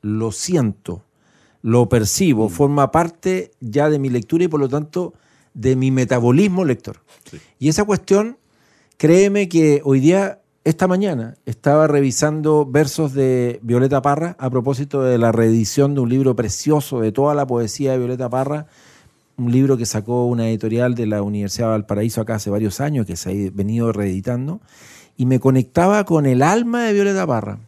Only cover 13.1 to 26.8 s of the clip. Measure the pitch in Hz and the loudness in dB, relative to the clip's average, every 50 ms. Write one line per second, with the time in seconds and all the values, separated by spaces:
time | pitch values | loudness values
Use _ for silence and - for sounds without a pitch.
13.1 | 131 139 135 131 127 127 123 120 120 - - 117 120 123 127 135 143 135 127 143 | -2 0 0 2 2 0 0 -2 -4 -6 -4 0 2 2 2 2 2 2 2 2
14.1 | 143 147 160 175 180 _ 131 131 123 131 113 131 139 123 143 139 - 139 131 127 | 0 0 -2 -6 -8 _ -8 -4 -2 -2 -2 -2 -4 -4 -6 -6 -4 -2 0 2
15.1 | 123 120 117 117 110 110 117 113 113 113 110 104 - - 143 139 143 139 131 117 | 2 2 2 2 2 2 2 2 2 2 0 -2 0 0 2 2 2 0 -2 0
16.1 | 123 131 135 131 123 107 120 107 104 - - 147 151 151 139 - - 123 113 110 | 0 2 2 0 0 0 -2 -6 -6 -6 -2 0 0 0 0 -2 -4 -2 -2 -2
17.1 | 104 - 139 147 147 147 143 131 123 120 117 107 - - 143 135 131 127 123 123 | 0 0 0 0 2 0 -2 -2 -2 -4 -4 -4 -6 -4 -4 -2 -2 -2 -2 -4
18.1 | 127 123 131 120 117 127 135 139 147 151 151 _ _ _ _ _ _ _ _ _ | -4 -6 -6 -4 -4 -4 -4 -4 -4 -8 -10 _ _ _ _ _ _ _ _ _
19.1 | _ _ _ _ _ - 123 120 120 127 135 139 135 120 120 113 - 110 101 110 | _ _ _ _ _ -6 -4 0 2 2 4 2 2 0 -2 -4 -6 -6 -6 -4
20.1 | 120 123 123 120 123 117 113 113 113 107 104 113 110 117 123 123 123 117 120 107 | -2 -2 0 0 -2 -2 -2 -2 -2 -2 -4 -4 -2 0 0 -2 -2 -2 -4 -4
21.1 | 107 104 101 101 104 104 101 101 - - 120 113 110 107 101 _ 104 101 107 117 | -2 -2 -4 -4 -4 -4 -6 -6 -4 -4 -2 -2 -2 -2 -2 _ -4 -2 -2 -4
22.1 | 107 - - - 113 110 - 104 101 104 110 104 95 - 135 147 151 135 110 95 | -4 -4 -6 -4 -6 -6 -4 -4 -4 -2 -2 -4 -4 -4 -6 -4 -2 -4 -4 -4
23.1 | 92 85 - 92 92 101 101 95 98 98 98 101 110 117 117 117 110 101 101 101 | -6 -10 -8 -6 -6 -4 -4 -6 -4 -6 -4 -4 -2 -2 -2 -2 -2 -2 -2 -4
24.1 | 92 95 98 - 123 120 131 143 170 214 _ _ _ _ - - - - - _ | -4 -4 -4 -4 -6 -6 -6 -8 -8 -10 _ _ _ _ -20 -20 -20 -20 -20 _
25.1 | _ _ 131 123 131 127 - 135 131 131 123 - _ - 175 185 202 208 202 - | _ _ 0 0 0 2 2 4 2 2 0 0 _ 2 4 4 4 2 2 0
26.1 | 170 156 147 139 127 123 139 160 190 226 240 233 233 240 | 0 0 2 2 2 4 4 4 4 2 0 -2 -2 -2